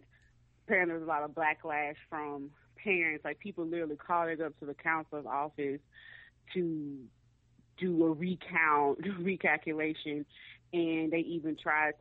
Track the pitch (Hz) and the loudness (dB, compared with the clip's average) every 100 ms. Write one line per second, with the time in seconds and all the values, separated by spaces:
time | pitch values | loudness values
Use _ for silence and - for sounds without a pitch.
0 | - _ _ _ _ _ - 196 175 165 | -10 _ _ _ _ _ 0 2 2 -2
1 | 160 151 151 147 156 156 165 147 147 151 | -2 -2 -2 0 0 0 -2 -2 -2 -6
2 | - 160 147 143 143 - _ - 214 180 | -10 -8 -6 -8 -10 -16 _ -6 0 2
3 | 165 151 151 151 202 180 165 170 160 147 | 2 0 -6 -8 -8 -6 -4 -2 -4 -6
4 | - 175 165 160 156 151 143 139 165 165 | 0 0 2 -2 -4 -6 -10 -4 0 0
5 | 151 151 127 135 151 - 139 143 - - | -2 -8 -4 -2 -2 -2 -4 -4 -8 -20
6 | - - - _ - 185 170 160 147 139 | -20 -20 -20 _ -8 -2 -2 -2 -6 -10
7 | 120 _ _ _ _ _ _ - 185 165 | -14 _ _ _ _ _ _ -4 2 4
8 | 165 156 180 180 - 170 160 147 143 139 | 4 4 -2 -4 0 4 6 6 6 2
9 | 175 185 175 185 175 151 - 156 156 156 | -2 -2 -2 2 2 2 0 0 -2 -2
10 | 156 147 147 - - - _ 175 165 160 | -4 -6 -6 -14 -20 -20 _ 0 2 2
11 | 160 165 160 170 156 151 170 151 151 151 | 0 0 0 -2 -4 -2 2 4 2 0